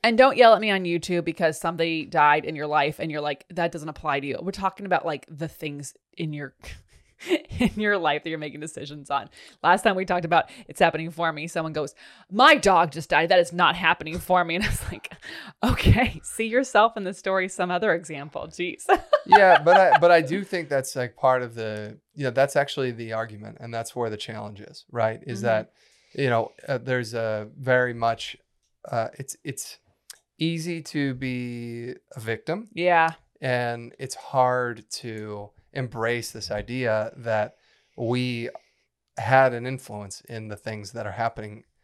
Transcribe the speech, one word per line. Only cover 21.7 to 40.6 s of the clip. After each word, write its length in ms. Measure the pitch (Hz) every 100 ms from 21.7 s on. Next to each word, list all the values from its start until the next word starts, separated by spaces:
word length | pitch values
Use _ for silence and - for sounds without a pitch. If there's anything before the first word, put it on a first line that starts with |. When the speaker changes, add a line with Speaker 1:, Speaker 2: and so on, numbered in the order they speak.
| 107 104 107 _
Speaker 2:
you 120 | - 135
know, 60 |
that's 260 | 120 143 151
actually 340 | 139 - 131
the 220 | 113 113
argument. 420 | 113 113 104 110 113
And 120 | 117
that's 220 | 117 113 -
where 140 | 117
the 80 | 107
challenge 420 | - 110 104 101
is, 240 | - - _
right? 320 | 117 110 113 -
Is 120 | 110
Speaker 1:
Mm-hmm. 80 | 113
Speaker 2:
that, 260 | 110 110 _ _ _ _
you 160 | - 139
know, 220 | 117 113 _ -
uh, 100 | 131
there's 360 | 123 127 117
a 340 | 117 113 107 107 -
very 360 | 131 127 123
much, 420 | 117 117 113 - - _ _ _ _ -
uh, 160 | 123 110
it's, 240 | - 139 - 156
it's 320 | - - - _ _ _ - _ _
easy 420 | 160 165 160 165
to 320 | 156 151 139
be 800 | 127 131 123 123 120 120 117 117 127 _ -
a 20 |
victim. 480 | 110 110 - 180 226
Speaker 1:
Yeah. 380 | - 175 175 165 160 _ _
Speaker 2:
And 560 | 135 123 120 120 117 -
it's 180 | 135 -
hard 680 | - 131 127 127 123 117 107 -
to 500 | 120 110 107 104 101 _ _
embrace 600 | - 123 117 113 120 113
this 180 | 117 98
idea 600 | 104 104 123 123 110 110 -
that 400 | 117 107 104 _ _ _ _ -
we 540 | 117 123 127 120 117 - _ _ _ _ _ -
had 360 | 110 131 131
an 120 | 120 123
influence 540 | 131 - 104 101 -
in 280 | _ 117 110
the 80 |
things 340 | 104